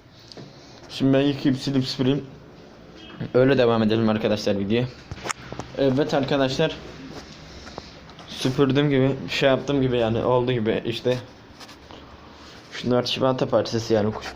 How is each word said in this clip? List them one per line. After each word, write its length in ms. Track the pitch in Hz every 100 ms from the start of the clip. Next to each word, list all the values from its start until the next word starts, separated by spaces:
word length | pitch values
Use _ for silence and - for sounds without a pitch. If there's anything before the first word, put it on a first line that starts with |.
| - - - - - - - - -
Şimdi 240 | - 135
ben 80 | 135
yıkayıp 360 | 143 135 151 131
silip 300 | - 139 127
süpüreyim. 380 | - 131 139 - - - - - - - - - - -
Öyle 240 | 123 131 135
devam 260 | 120 117
edelim 260 | 110 110 113
arkadaşlar 500 | 107 113 104 - 101
videoya. 280 | 98 113 127 - - - - - - - - -
Evet 360 | 135 127 151
arkadaşlar. 640 | 156 131 143 131 131 156 - - - - - - - - - - - - - - - -
Süpürdüğüm 640 | - 131 131 139 131 147
gibi, 260 | 139 131 135 85
şey 200 | - 139
yaptığım 320 | 131 135 143
gibi 160 | 131 120
yani, 260 | 113 113
oldu 280 | - 127 123
gibi 320 | 127 107 95 -
işte. 320 | 113 123 123 113 - - - - - - - - - - - - - -
Şunlar 320 | - 120 123
çimento 440 | 120 - 131 131 143
parçası 460 | 120 104 117 113
yani, 200 | 110 104
kuş 200 | 107 -